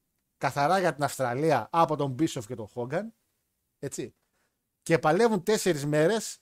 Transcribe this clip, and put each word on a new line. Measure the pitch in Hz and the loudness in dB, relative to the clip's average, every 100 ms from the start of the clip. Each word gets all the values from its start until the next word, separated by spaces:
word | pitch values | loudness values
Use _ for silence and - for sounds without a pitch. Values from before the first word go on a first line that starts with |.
| _ _ _ _ | _ _ _ _
καθαρά | 139 143 143 190 | -4 0 2 4
για | 180 | 2
την | 143 | 0
Αυστραλία | 143 - 127 120 160 135 107 | -4 -2 -4 0 2 2 2
από | 170 160 151 | 2 2 2
τον | 143 123 | -2 0
Bischoff | 160 143 117 | -2 -2 -10
και | 123 | -10
τον | 104 | -10
Hogan, | - 120 160 220 _ _ _ _ _ _ _ | -8 -4 -4 -6 _ _ _ _ _ _ _
έτσι. | 139 - 120 _ _ _ _ _ _ _ | -10 -8 -10 _ _ _ _ _ _ _
Και | - 160 | 0 2
παλεύουν | 156 170 240 208 | 4 4 4 2
τέσσερις | 208 214 185 151 147 | 0 0 0 0 0
μέρες, | 151 160 220 - - | 2 2 0 -4 -14